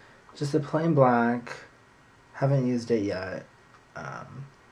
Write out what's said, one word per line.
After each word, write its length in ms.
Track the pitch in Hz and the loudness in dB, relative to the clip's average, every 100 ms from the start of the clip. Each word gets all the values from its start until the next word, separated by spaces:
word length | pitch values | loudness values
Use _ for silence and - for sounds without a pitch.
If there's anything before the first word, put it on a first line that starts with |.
| - - - - | -20 -20 -18 -8
Just 180 | 143 | -2
a 60 | 151 | -2
plain 340 | 139 156 165 | 0 0 2
black. 580 | 143 123 120 117 120 - - - - - - - - - | 6 6 6 2 0 -6 -16 -18 -20 -20 -20 -20 -20 -14
Haven't 320 | - 139 139 123 | -2 2 2 2
used 240 | 120 113 | 0 0
it 120 | 117 | 0
yet. 420 | 101 90 90 85 - - - - _ - | 0 -4 -6 -10 -14 -20 -20 -20 _ -14
Um, 500 | 67 - - 131 139 - - | -12 -12 -14 -16 -16 -20 -20